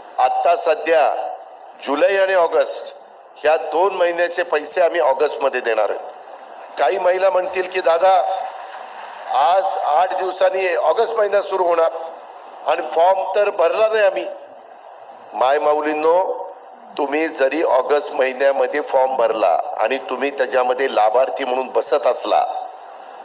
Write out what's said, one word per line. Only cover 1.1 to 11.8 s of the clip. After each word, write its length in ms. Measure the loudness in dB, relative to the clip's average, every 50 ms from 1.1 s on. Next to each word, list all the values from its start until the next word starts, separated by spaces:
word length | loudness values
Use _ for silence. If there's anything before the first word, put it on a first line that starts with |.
| 0 -2 -6 -8 -10 -12 -14 -18 -20 -20 -20 -20 -18 -12 -6
जुलै 300 | -4 0 2 2 2 4
आणि 180 | 2 2 2 4
ऑगस्ट 640 | 2 2 2 2 2 2 0 -2 -6 -8 -12 -16 -18 -20 -20 -20 -20 -20 -20 -18
ह्या 200 | -2 0 2 2
दोन 380 | 2 0 -2 0 0 0 0 0
महिन्याचे 480 | -2 -6 -6 -2 -2 -2 -2 -2 -4
पैसे 380 | -2 -2 -2 -2 -2 -2 0 0
आम्ही 200 | 0 2 2 2
ऑगस्टमध्ये 600 | 2 2 2 2 0 0 0 -2 -2 -2 -2 -2
देणार 300 | -2 0 0 0 0 0
आहोत. 200 | -2 -6 -8 -12 -14 -16 -18 -20 -20 -20 -20 -20 -18 -18 -18 -14 -4 0
काही 200 | 0 0 0 0
महिला 320 | 0 0 0 2 2 2
म्हणतील 320 | 2 0 -2 -2 -4 -4
की, 180 | -6 -2 -4 -2
"दादा, 420 | 0 2 2 4 4 4 4 4 2 0 -2 -4 -6 -8 -10 -12 -14 -16 -16 -16 -16 -16 -16 -16 -16 -16 -16 -14 -10 -4 0 2 2 4
आज 120 | 4 2 2 0 -2 -2
आठ 400 | -2 0 2 2 2 0 0 -4
दिवसांनी 560 | -4 -4 0 0 0 2 2 0 0 0 0
ऑगस्ट 400 | 2 2 2 2 2 0 0 0
महिना 280 | 0 0 2 2 0
सुरू 220 | 0 0 -2 0 2
होणार 260 | 2 2 2